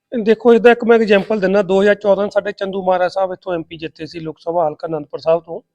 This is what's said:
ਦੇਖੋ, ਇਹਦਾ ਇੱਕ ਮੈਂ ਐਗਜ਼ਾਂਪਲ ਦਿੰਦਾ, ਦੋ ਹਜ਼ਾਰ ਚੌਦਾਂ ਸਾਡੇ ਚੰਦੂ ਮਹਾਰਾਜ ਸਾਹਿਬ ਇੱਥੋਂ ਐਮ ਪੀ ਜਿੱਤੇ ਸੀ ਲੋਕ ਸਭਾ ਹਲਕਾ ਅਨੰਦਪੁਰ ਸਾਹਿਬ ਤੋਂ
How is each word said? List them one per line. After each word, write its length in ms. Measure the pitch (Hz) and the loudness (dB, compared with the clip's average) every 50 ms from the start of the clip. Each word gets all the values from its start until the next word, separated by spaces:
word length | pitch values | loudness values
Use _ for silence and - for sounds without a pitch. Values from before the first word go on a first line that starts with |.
| _ _ - 240 | _ _ -8 -2
ਦੇਖੋ, 320 | 202 220 220 - - 240 233 | 0 0 0 2 4 4 4
ਇਹਦਾ 160 | 220 190 240 | 6 6 4
ਇੱਕ 140 | 233 233 240 | 4 4 4
ਮੈਂ 120 | 220 233 | 2 2
ਐਗਜ਼ਾਂਪਲ 440 | 226 226 202 208 196 190 - 220 214 | 4 4 2 2 2 2 0 -2 -2
ਦਿੰਦਾ, 220 | 185 185 190 208 | 0 0 0 0
ਦੋ 200 | 202 170 190 196 | 0 0 0 2
ਹਜ਼ਾਰ 120 | 196 208 202 | 2 2 0
ਚੌਦਾਂ 340 | 202 - 202 196 190 202 202 | 0 0 0 0 0 0 -2
ਸਾਡੇ 220 | - 208 180 208 | -2 -4 -4 -4
ਚੰਦੂ 300 | 202 - 202 190 185 196 | -8 -8 -8 -8 -6 -4
ਮਹਾਰਾਜ 280 | 180 185 185 180 180 175 | -2 0 0 0 0 -2
ਸਾਹਿਬ 220 | - 190 190 180 | -2 -4 -4 -4
ਇੱਥੋਂ 220 | 185 180 _ 190 180 | -6 -10 _ -6 -6
ਐਮ 80 | 165 | -6
ਪੀ 140 | 160 - 175 | -8 -10 -14
ਜਿੱਤੇ 300 | 156 160 151 - - 160 | -14 -14 -14 -12 -14 -16
ਸੀ 140 | 156 165 170 | -14 -12 -12
ਲੋਕ 180 | 160 160 151 - | -12 -12 -14 -10
ਸਭਾ 300 | _ 170 165 175 165 151 | _ -4 -2 -2 -2 -2
ਹਲਕਾ 200 | 151 - - 165 | -4 -6 -8 -8
ਅਨੰਦਪੁਰ 320 | 160 151 147 - - 147 | -8 -8 -8 -10 -14 -6
ਸਾਹਿਬ 200 | - 160 165 170 | -2 0 0 0
ਤੋਂ 200 | 165 170 165 220 - _ | -2 -8 -14 -16 -16 _